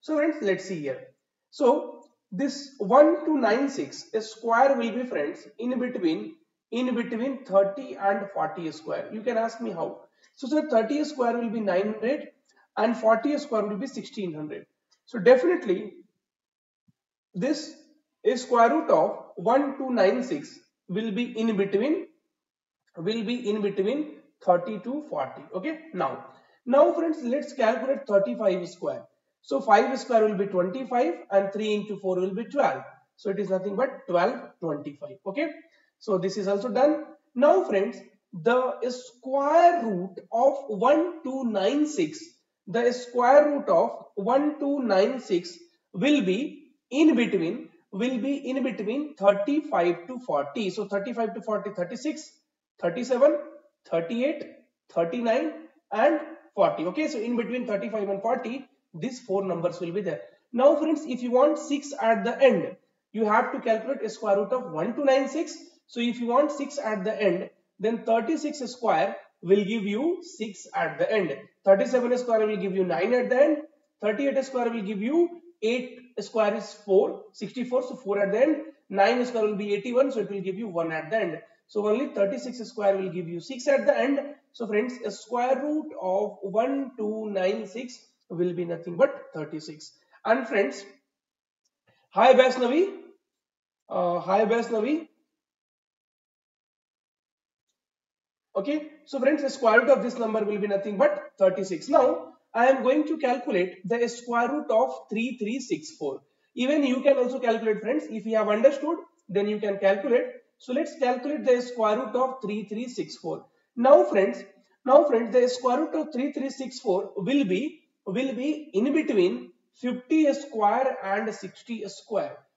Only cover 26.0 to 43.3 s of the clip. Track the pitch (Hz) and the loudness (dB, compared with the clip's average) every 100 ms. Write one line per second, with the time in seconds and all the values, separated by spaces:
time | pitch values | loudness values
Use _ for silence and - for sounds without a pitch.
26 | 151 123 - - _ _ - 269 339 349 | -6 -6 -14 -20 _ _ 2 6 6 4
27 | 330 302 240 277 - - 220 247 233 269 | -2 -4 -2 -4 -4 0 0 2 -2 -4
28 | - 202 196 240 208 180 175 - 165 165 | 2 2 2 0 0 0 -4 -8 -8 -8
29 | - _ _ _ - 269 185 208 262 262 | -12 _ _ _ -6 -4 4 4 6 -2
30 | - 226 214 190 196 180 180 254 262 247 | 2 2 4 0 -2 0 0 -2 -2 0
31 | 302 339 - 196 196 208 214 208 208 196 | 0 -2 0 2 2 -4 -2 -2 -2 -6
32 | 190 180 190 196 233 285 226 - - - | -2 0 -2 -4 -6 0 0 0 -10 -20
33 | _ _ 208 196 185 190 202 196 269 - | _ _ -6 -4 -2 -2 -2 -2 -2 -4
34 | - 175 190 254 - _ 165 143 143 139 | -2 0 0 -2 -12 _ -6 -6 -8 -14
35 | 147 - 196 196 320 - - _ _ _ | -16 -12 -8 -4 -6 -6 -20 _ _ _
36 | - 190 185 208 190 202 247 220 294 311 | -2 0 0 -4 -2 -2 -2 2 2 2
37 | - - _ 240 285 370 - 196 214 - | -4 -18 _ 2 4 4 2 0 0 -6
38 | - _ _ 175 160 254 254 - 247 240 | -18 _ _ -4 0 2 0 -4 -6 -6
39 | - _ 262 269 277 330 349 349 233 185 | -14 _ -4 -2 2 6 6 4 -2 -4
40 | 185 - - 226 269 285 - 202 240 311 | -6 -10 -6 2 2 2 -8 0 4 4
41 | 349 339 254 269 240 208 190 294 294 - | 2 -4 -8 -4 -2 0 0 2 0 0
42 | 156 - - _ _ _ - 226 240 240 | -4 -4 -18 _ _ _ -4 0 2 0
43 | - 247 240 | -6 2 8